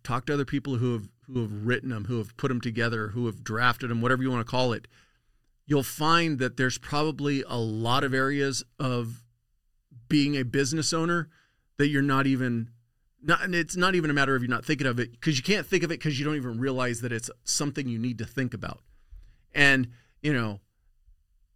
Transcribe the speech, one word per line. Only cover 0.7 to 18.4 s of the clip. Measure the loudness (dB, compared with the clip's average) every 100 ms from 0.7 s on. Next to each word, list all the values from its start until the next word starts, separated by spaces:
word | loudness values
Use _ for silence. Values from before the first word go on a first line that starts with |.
| 0
who | 0
have, | -2 -6 _ -6
who | -4
have | -4 -4 -2
written | -2 -2
'em, | -6
who | -4 -4
have | -4 -4
put | -4
'em | -2
together, | -4 -2 -2 -2 -4
who | -4 -4
have | -6
drafted | -6 0 2 2 -2
'em, | 0
whatever | 2 2
you | 0
wanna | -2
call | -2 0 0
it, | -2 -8 _ _ _ _ _ _ _
you'll | 0 0
find | 0 0 4 4 4 0
that | -2 0
there's | -2 -2
probably | -4 -2 0 0 0 -2 -2
a |
lot | -2 -2 0 2 2
of | 2
areas | 2 0 0 -2 -2 -8 -6
of | -4 -2 -4 -10 _ _ _ _ _ _ _ -14 0
being | 2 2
a | 0
business | 0 0 0 0 0
owner | 0 0 0 -2 _ _ _ _ 0
that | 2
you're | 4
not | 4 4 4
even, | 2 2 -2 -4 -10 _ _ _ _
not, | 0 0
and | 0
it's | -2 -2 0
not | 2
even | 2 2
a |
matter | 2 2
of | 2
you | 0
not | -2
thinking | 0 0
of | 0 0
it, | -4 -2
'cause | 0 0
you |
can't | 2 0
think | 2 0
of | 0
it | -2
'cause | -2 -2
you |
don't | -2
even | -2 -4 -2
realize | -2 0 -2 -2
that | -4
it's | -4 -8 -10
something | -4 -2 -2 -2 -4
you | -2
need | -4 -4
to |
think | -6 -4